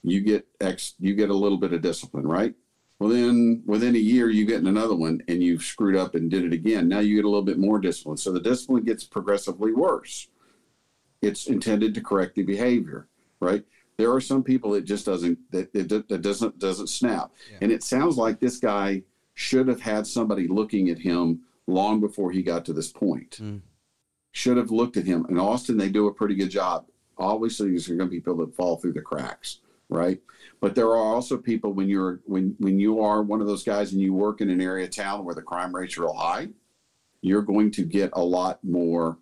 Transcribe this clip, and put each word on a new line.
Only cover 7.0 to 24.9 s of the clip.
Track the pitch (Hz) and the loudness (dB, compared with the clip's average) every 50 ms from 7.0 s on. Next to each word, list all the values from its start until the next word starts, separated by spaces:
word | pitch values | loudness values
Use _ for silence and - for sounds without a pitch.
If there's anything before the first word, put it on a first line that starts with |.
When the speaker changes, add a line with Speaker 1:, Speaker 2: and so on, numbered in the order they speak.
Speaker 1:
you | 107 104 104 | 2 4 4
get | 107 104 | 4 4
a | 107 | 4
little | 104 101 98 | 2 2 2
bit | 95 92 - | 0 0 2
more | 95 101 110 107 | 2 2 2 2
discipline. | 92 90 82 - - - 76 | 2 0 -2 -2 -8 -10 -8
So | - - 101 90 | -6 -4 -2 -2
the | 90 | -2
discipline | 87 110 127 - - - 131 123 107 | 0 0 0 0 0 0 0 2 2
gets | 113 113 110 - | 0 -2 -2 -6
progressively | - _ 107 92 98 101 98 - - 87 90 104 110 110 | -8 _ -6 0 0 0 0 0 -6 -6 -2 0 0 2
worse. | 123 135 139 127 - - - - - - _ _ _ _ _ _ _ _ _ _ _ _ _ _ _ _ _ _ _ | 2 2 2 0 -2 -4 -10 -14 -14 -16 _ _ _ _ _ _ _ _ _ _ _ _ _ _ _ _ _ _ _
It's | - 104 104 - - | -2 -2 -2 -2 -4
intended | - 127 101 - 113 107 104 107 110 104 | -2 -2 -2 0 0 0 2 2 0 -2
to | - | -4
correct | - - 101 98 90 87 _ | -4 0 0 0 0 0 _
the | - 95 | -4 -2
behavior, | 98 98 98 120 123 123 117 98 - - - - _ _ _ _ _ _ _ | -2 -2 0 2 2 2 2 0 -2 -10 -14 -14 _ _ _ _ _ _ _
right? | - 90 95 - - _ _ _ _ _ _ - | 0 0 0 0 -2 _ _ _ _ _ _ 0
There | 110 117 123 | 2 2 2
are | 135 | 2
some | 131 - 135 135 127 | 0 0 0 0 2
people | - 131 127 117 107 104 | 2 2 2 2 0 0
that | 101 82 | 0 0
just | 87 101 104 - | -2 -4 -2 0
doesn't, | 107 95 87 85 87 85 82 - _ | -2 -2 0 2 0 0 -2 -4 _
that, | - 90 90 - - | -4 -4 -4 -2 -2
that, | 104 90 82 104 107 107 _ | -4 -2 0 -2 -2 -2 _
that | 104 90 85 | -6 -2 -2
doesn't, | 101 101 104 117 107 - - | -2 -2 0 -2 -4 -4 -2
doesn't | - 95 92 92 101 - | -2 -2 -2 -2 -6 -8
snap. | - - 127 120 110 82 73 - _ _ - - | -4 -2 0 0 0 -2 -4 -8 _ _ -20 -20
Speaker 2:
Yeah. | 104 98 98 | -8 -2 0
Speaker 1:
And | 110 113 | 0 0
it | 113 - | 0 -2
sounds | - 127 127 147 175 156 | -2 0 2 2 2 2
like | 127 113 110 107 - | 2 0 0 0 0
this | - 123 120 - | 0 -2 -2 0
guy | - 117 104 101 98 98 98 95 95 _ _ _ _ _ _ | -2 0 0 0 0 -2 -2 -4 -6 _ _ _ _ _ _
should | - - - - 131 131 127 | -10 -6 0 2 2 2 2
have | 123 - | 0 -2
had | - 113 107 107 104 | -2 -4 -2 -2 -4
somebody | - - 123 113 107 101 98 87 85 | -4 -2 -2 0 0 0 -2 0 0
looking | 92 104 107 107 - 101 92 90 | 0 0 0 0 0 0 0 0
at | 85 82 | 0 0
him | 82 92 87 87 87 82 82 82 - _ _ _ _ | -2 0 0 2 2 0 0 -2 -6 _ _ _ _
long | - 92 92 98 104 110 107 | -2 0 0 2 2 2 2
before | 104 101 - - 98 90 | 0 0 -2 -2 -4 -2
he | 90 95 90 | -2 -2 -2
got | 90 85 85 - | 0 -2 -4 -4
to | - 80 | -4 -6
this | 76 80 - | -6 -6 -8
point. | - - - 95 78 64 - _ - - 107 | -6 -2 -2 -2 -2 -2 -6 _ -16 -14 -12
Speaker 2:
Mm. | 104 104 101 90 _ _ _ _ _ _ _ _ _ _ _ _ _ _ | -10 -10 -12 -14 _ _ _ _ _ _ _ _ _ _ _ _ _ _
Speaker 1:
Should | - - 127 123 | -4 0 2 2
have | 123 113 107 | 2 2 0
looked | 110 113 120 120 | 0 0 0 0